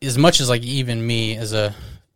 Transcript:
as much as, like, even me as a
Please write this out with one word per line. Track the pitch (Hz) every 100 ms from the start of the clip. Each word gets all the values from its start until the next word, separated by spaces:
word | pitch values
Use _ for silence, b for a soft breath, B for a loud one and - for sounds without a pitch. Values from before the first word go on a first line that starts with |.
as | 139 123
much | 160 -
as, | 131
like, | 120
even | 120 139 123 117 117
me | 117 113 110
as | 110
a | 107 104 101 B B _